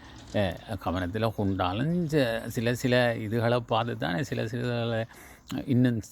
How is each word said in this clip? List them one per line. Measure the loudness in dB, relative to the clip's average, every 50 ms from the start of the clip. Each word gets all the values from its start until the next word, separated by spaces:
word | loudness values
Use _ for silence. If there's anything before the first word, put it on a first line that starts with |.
| -20 -18 -18 -18 -10 -4 0
அ, | 0 2 0 0 -4 -8
கவனத்துல | -8 -8 -6 -4 -2 -2 -2 -2 -2 -2 0 -2 -2 0
கொண்டாலும் | 0 0 0 2 2 0 0 0 0 0 0 0 0 0
ச-, | 2 2 2 2 2 0 -4 -4
சில | -4 -4 0 0 0 0
சில | 2 2 4 4 6 4 4 2
இதுகளை | 0 -2 0 0 2 4 4 2 2
பார்த்து | 0 2 0 0 2 0 -2
தானே | -4 -2 -2 -2 -2 -2
சில | -4 -2 -4 -4
சில | -4 -4 -4
இதுகளை | -4 -2 -2 -2 -2 -2 -2 -2 -4 -6 -8 -20 -20 -20 -20 -20 -12 -8 -8 -6 0
இன்னும் | 2 4 4 6 4 2 0 -4 -8